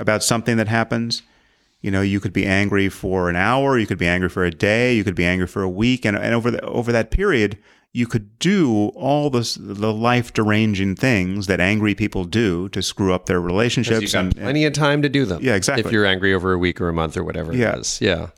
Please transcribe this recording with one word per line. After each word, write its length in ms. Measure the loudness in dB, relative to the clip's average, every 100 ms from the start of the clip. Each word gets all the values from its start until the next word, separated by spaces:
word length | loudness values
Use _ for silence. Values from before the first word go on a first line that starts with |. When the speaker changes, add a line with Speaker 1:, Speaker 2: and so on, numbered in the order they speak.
Speaker 1:
about 240 | -2 0
something 320 | 0 -2 0 0
that 100 | 2
happens, 560 | 0 -2 -2 -4 -6 -10 _ _ _ _ _
you 100 | -2
know, 80 | 0
you 160 | 0 0
could 140 | -2
be 140 | -2 2
angry 420 | 2 2 2 0
for 420 | -2 -4 0 0
an 60 | 0
hour, 420 | 0 2 2 2
you 80 | 0
could 120 | 0
be 100 | 0
angry 200 | 0 0
for 160 | 0
a 60 | -2
day, 420 | 0 0 2 2
you 100 | 2
could 100 | 0
be 100 | 0
angry 220 | 0 0 -2
for 160 | -4
a 80 | -4
week, 340 | -2 0 0
and, 120 | 0 -2
and 180 | -2
over 160 | -2 -2
the, 100 | -4
over 280 | -4 -4 0
that 220 | -2 0
period, 440 | 0 0 2 0 -2 _ _ _
you 120 | -4 -2
could 320 | -2 -6 _
do 480 | 0 2 4 2 0
all 340 | -2 -2 0 0
the 100 | 0
s-, 180 | -2 -6
the 320 | -10 -4 -4
life-deranging 1040 | 0 0 0 0 0 2 2 2 2 0 0
things 500 | 2 2 0 -2 -2
that 140 | 0
angry 340 | 2 2 0
people 300 | 0 -2 -2
do 440 | -2 0 0 0 -4
to 100 | -6
screw 300 | -6 -2 0
up 140 | 0 0
their 120 | 0
Speaker 2:
'Cause 80 | 0
Speaker 1:
relationships 540 | 0 0 0 0 0
Speaker 2:
you've 100 | 0
got 120 | -2
Speaker 1:
and, 120 | 0 -2
Speaker 2:
plenty 280 | -2 0
of 80 | 0
time 300 | 2 2 2
to 60 | 2
do 160 | 0 0
them. 160 | 0
Speaker 1:
Yeah, 120 | 0
exactly. 300 | 2 2 0
Speaker 2:
If 80 | 2
you're 140 | 2 4
angry 260 | 2 2
over 180 | 2 2
a 60 | 2
week 220 | 0 0
or 80 | -2
a 40 |
month 220 | 0 -2 -4
or 80 |
whatever 280 | -6 -6 -4
Speaker 1:
Yeah. 200 | 0 0 0
Speaker 2:
it 40 |
is. 200 | -4 -2
Yeah. 280 | 0 0 -4